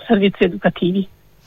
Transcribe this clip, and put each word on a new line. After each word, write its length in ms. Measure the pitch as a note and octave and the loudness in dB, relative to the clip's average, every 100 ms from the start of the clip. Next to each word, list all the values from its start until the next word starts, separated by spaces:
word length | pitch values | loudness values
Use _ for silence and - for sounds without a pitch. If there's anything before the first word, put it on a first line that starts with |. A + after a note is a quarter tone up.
| - | 0
servizi 380 | G#3+ G3 - | 2 2 2
educativi. 600 | F#3 F#3 F#3+ - F3 F#3+ F#3+ - _ _ | -2 0 -4 -2 -2 -2 -4 -10 _ _